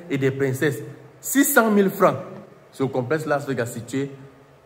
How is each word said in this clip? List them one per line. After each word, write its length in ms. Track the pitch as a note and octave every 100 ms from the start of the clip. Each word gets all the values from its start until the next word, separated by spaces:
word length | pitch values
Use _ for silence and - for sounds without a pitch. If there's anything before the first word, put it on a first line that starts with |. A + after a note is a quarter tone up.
| -
et 80 | C#3
des 140 | C3+
princesses. 520 | C3+ C3+ B2+ D#3 B2+ - - - -
Six 240 | - C4+
cent 260 | C#4 B3 A3+
mille 200 | G#3 F#3+
francs. 260 | - F3 A#2+ - - - - -
C'est 140 | -
au 40 | C3+
complexe 380 | C3 A#2+ D#3 D3
Las 200 | C#3+ C3+
Vegas 200 | B2+ A2+
situé 440 | A#2+ A2+ C3+ C#3 - - - - -